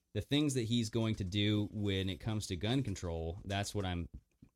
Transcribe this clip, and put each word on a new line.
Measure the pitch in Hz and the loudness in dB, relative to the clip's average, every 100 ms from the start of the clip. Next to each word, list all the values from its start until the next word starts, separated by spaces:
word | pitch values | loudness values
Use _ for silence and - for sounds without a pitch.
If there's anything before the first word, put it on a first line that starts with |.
| _ | _
the | 107 | -6
things | - 143 151 | 0 2 2
that | 127 | 2
he's | 110 120 110 | 2 2 2
going | 117 110 107 | 2 0 0
to | 95 | 0
do | 104 104 104 104 | 2 4 4 2
when | 107 101 95 95 | 0 0 0 0
it | 92 | -2
comes | - 107 - | -4 -4 -2
to | 90 | -2
gun | 104 135 | 0 0
control, | 123 92 90 82 82 90 - | 0 -2 -4 -2 -4 -6 -4
that's | 98 101 104 | -2 -2 -2
what | 92 | -2
I'm, | 87 82 - - _ - | -2 -4 -10 -18 _ -20